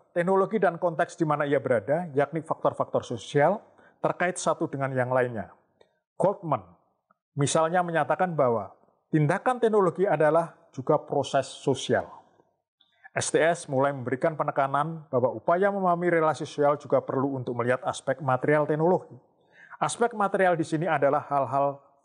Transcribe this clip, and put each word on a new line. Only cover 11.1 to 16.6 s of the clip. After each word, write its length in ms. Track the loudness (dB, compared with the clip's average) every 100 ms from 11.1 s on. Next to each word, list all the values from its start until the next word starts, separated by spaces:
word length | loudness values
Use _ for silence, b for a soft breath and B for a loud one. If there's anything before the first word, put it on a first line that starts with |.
| -4 0 -2 -2
sosial. 640 | -6 -2 -2 0 -2 -2 -16 _ _ _ _ _ _ b b b -8
S 160 | -2
T 80 | 2
S 240 | 2 0 -2
mulai 240 | 0 0
memberikan 480 | -2 -6 -2 -2 -2
penekanan 720 | -4 -2 0 0 -2 -6 -4
bahwa 240 | 0 0
upaya 400 | -2 0 2 2
memahami 320 | 2 0 2 2
relasi 400 | 2 2 0 -6
sosial 320 | 2